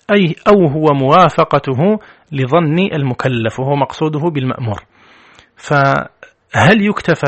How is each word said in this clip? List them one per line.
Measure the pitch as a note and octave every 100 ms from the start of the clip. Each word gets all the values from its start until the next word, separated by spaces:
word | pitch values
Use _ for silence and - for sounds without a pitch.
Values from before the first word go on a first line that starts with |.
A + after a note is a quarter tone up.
| -
أي، | G#3 E3+ - -
أو | G#3 D#3+
هو | D#3 D#3
موافقته | C#3 C3+ E3+ E3+ - D#3 C#3+ - B2+ F#3 G#3+ - _ -
لظن | C#3+ B2+ E3 D#3 E3
المكلف | G3 D#3 C3+ A#2+ C3+ A#2+ A2+ -
وهو | C3 C#3+
مقصوده | C3 - D#3 D3
بالمأمور. | E3+ C#3+ B2+ - A#2 G2+ _ _ _ _ _ _ _ _
فهل | - D3 C#3 C#3 - _ - _ _ - D3+ A3 G#3
يكتفى | G3 - D#3